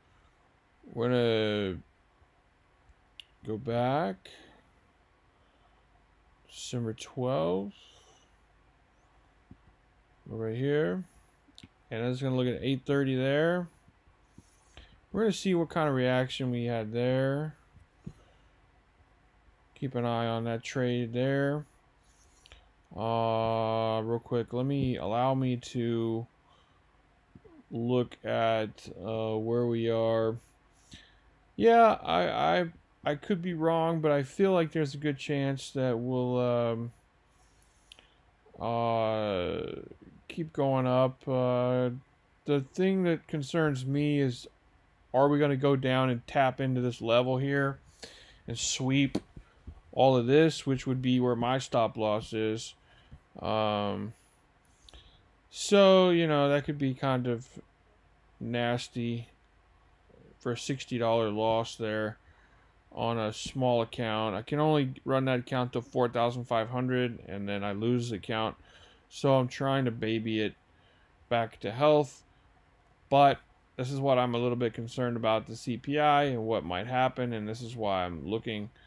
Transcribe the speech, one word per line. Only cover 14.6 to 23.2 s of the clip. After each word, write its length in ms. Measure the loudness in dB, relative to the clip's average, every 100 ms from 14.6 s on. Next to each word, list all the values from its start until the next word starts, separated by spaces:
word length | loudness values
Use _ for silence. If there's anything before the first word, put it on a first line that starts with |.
| _ -20 -20 -20 _
We're 100 | 0
gonna 100 | 0
see 220 | 0 0
what 140 | 0 0
kind 200 | 0 0
of 60 |
reaction 560 | 2 2 2 0 -2 -4
we 140 | -2
had 280 | -2 -4 -4
there. 640 | -2 0 2 0 -2 -6 -10 _ -20 _ _ -20 -20 -20 _ _ _ _ _ _ _ _ _ _ _ _ _ _
Keep 200 | -10 -6
an 120 | -2 -2
eye 200 | 0 -2
on 180 | -2
that 180 | -2 -4
trade 500 | -6 -2 0 0 -2
there. 540 | -2 0 0 0 -2 -8 _ _ _ _ _ _ _ -20 -20 _ _ _ -6
Uh, 1040 | -2 0